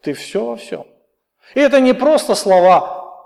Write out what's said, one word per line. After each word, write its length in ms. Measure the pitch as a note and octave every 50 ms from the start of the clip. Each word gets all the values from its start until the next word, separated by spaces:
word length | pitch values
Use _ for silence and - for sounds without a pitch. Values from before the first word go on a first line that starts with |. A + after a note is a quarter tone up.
Ты 120 | _ D3 C#3
всё 320 | C3+ - - - G3 A3+
во 100 | A#3 A#3
всём». 320 | A3 - - F#3+ D#2 - _ _ _ _ _ _ _ _ _ _ _ _ _ _
И 40 | B3+
это 200 | D4 C#4 C4+ C4+
не 140 | C4 B3+ B3+
просто 420 | B3+ C4+ D4 D#4 C#4 - - G3+
слова 760 | - - G3+ F#3 F3+ F3 F#3 F3+ D#3+ - - - - - - - - -